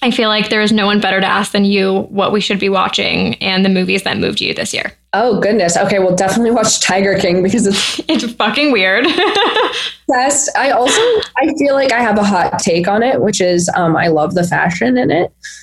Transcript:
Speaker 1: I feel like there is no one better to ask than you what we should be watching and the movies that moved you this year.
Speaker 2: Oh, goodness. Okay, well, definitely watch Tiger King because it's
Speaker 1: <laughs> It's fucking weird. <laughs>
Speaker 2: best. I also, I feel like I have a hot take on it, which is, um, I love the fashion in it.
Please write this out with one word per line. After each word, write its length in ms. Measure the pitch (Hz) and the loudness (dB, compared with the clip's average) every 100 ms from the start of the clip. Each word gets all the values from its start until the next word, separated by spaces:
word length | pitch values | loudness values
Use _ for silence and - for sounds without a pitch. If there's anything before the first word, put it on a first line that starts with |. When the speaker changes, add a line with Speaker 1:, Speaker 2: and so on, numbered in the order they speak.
Speaker 1:
I 100 | 254 | -2
feel 180 | 254 220 | 0 0
like 200 | 214 214 | 0 0
there 120 | 220 | 0
is 100 | 214 | 2
no 140 | 214 202 | 2 2
one 140 | 208 | 2
better 200 | 196 190 | 0 0
to 40 | 190 | 0
ask 280 | 196 208 | 0 -2
than 120 | 208 196 | 0 2
you 360 | 202 190 190 - | 2 2 0 -2
what 220 | 196 185 | -2 0
we 100 | 214 | 0
should 180 | 190 202 | -2 -2
be 100 | 196 | 0
watching 680 | 190 190 - 190 165 185 - | 0 0 -2 -2 -2 -2 -2
and 280 | 190 190 196 | -2 0 2
the 40 | |
movies 340 | 185 185 190 | 0 0 -2
that 140 | - - | -2 -2
moved 240 | - - | -2 -2
you 120 | - | -4
this 200 | - - | -4 -6
year. 180 | - - - _ | -6 -8 -12 _
Speaker 2:
Oh, 260 | 190 240 196 | -2 0 0
goodness. 380 | 190 220 175 175 | 0 0 0 0
Okay, 200 | 196 202 | 0 0
well, 160 | 185 180 | 2 2
definitely 360 | 190 220 233 | 0 2 2
watch 300 | 233 214 - | 2 0 0
Tiger 340 | - 185 196 190 | 0 0 2 0
King 240 | 185 180 | 0 2
because 240 | 185 233 202 | 2 2 2
it's 340 | 196 - - 311 | 0 -2 -6 -2
Speaker 1:
<laughs> 40 | |
It's 220 | 302 233 | -2 -2
fucking 380 | - 220 220 294 | -2 -2 0 2
weird. 340 | 233 190 202 294 | 2 2 2 0
<laughs> 1000 | 320 381 403 440 427 359 - - - - | 0 0 0 0 0 -2 -4 -8 -8 -2
Speaker 2:
best. 420 | 254 262 285 - - | 0 2 0 -2 -2
I 160 | 262 | 0
also, 280 | 226 254 403 466 440 - - | 2 2 2 2 0 -2 -2
I 160 | 302 302 | -2 0
feel 160 | 285 | 0
like 180 | 269 269 | 2 0
I 100 | 233 | 0
have 160 | 233 208 | 0 2
a 60 | |
hot 360 | 202 185 170 - | 2 2 0 -2
take 280 | - 170 180 | 0 0 2
on 160 | 208 | 0
it, 180 | 240 - | 0 0
which 200 | 208 208 | 0 0
is, 280 | 180 175 175 - | 0 2 0 0
um, 200 | 170 160 | 0 2
I 120 | 170 | 2
love 280 | 156 151 180 | 2 0 0
the 80 | |
fashion 540 | 175 151 185 170 233 254 | 0 0 0 0 0 0
in 140 | 254 | 0
it. 200 | 151 - - - - | 0 -2 -6 -20 -20